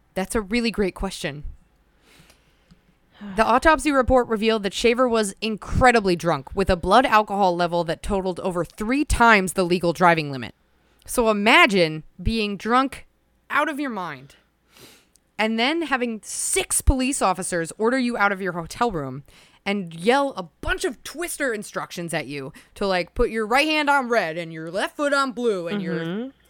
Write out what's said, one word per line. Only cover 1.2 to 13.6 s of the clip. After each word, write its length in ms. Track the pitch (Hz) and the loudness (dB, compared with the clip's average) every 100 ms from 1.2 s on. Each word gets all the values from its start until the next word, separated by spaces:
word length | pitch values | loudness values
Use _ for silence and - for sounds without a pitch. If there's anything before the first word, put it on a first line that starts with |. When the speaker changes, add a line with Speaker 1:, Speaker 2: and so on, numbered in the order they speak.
| 165 143 - - _ _ _ _ _ _ _ _ _ _ _ _ _ _ _ - 208 190 | -8 -8 -12 -14 _ _ _ _ _ _ _ _ _ _ _ _ _ _ _ -20 -6 0
Speaker 1:
The 80 | |
autopsy 460 | 220 240 330 302 302 | 2 4 4 4 4
report 380 | 277 240 254 233 | 2 4 2 2
revealed 360 | 220 220 220 | 0 2 0
that 100 | 196 | -2
Shaver 340 | - 233 240 254 | 0 2 4 2
was 260 | 226 208 - | 2 0 -4
incredibly 760 | 220 214 - - 254 233 196 | -6 -6 -4 4 6 6 4
drunk, 400 | 175 170 147 - | 0 0 -2 -4
with 140 | 190 190 | -2 0
a 80 | 185 | 0
blood 300 | 180 220 - | 4 4 6
alcohol 500 | 214 214 202 190 175 | 4 2 2 2 2
level 260 | 175 170 | 0 0
that 180 | 165 156 | -2 -4
totaled 360 | - 196 185 175 | -4 -2 -2 -4
over 240 | 190 175 | -4 -4
three 400 | 165 - 214 269 | -4 -6 -2 0
times 500 | 311 - 233 208 185 | 0 4 6 6 4
the 100 | - | 0
legal 280 | 180 180 175 | 0 2 0
driving 360 | 156 180 165 147 | 4 4 4 0
limit. 240 | 135 113 - _ _ _ _ - | -6 -10 -14 _ _ _ _ -6
So 240 | - 226 | 0 2
imagine 720 | 208 208 302 339 196 165 156 - - | 2 4 6 6 4 2 -2 -12 -6
being 340 | 180 226 208 196 | -4 -2 -2 -4
drunk 480 | 214 247 269 - - _ _ _ - | 0 0 0 -4 -20 _ _ _ -4
out 180 | 262 | -2